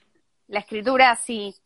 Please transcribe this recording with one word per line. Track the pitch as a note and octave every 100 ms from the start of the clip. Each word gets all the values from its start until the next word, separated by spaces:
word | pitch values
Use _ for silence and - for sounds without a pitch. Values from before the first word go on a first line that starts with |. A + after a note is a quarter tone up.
| _ _ _ _ _
La | G#3
escritura, | G3+ A3 G#3+ C4 B3+ A#3
sí, | - A3+ G3+ -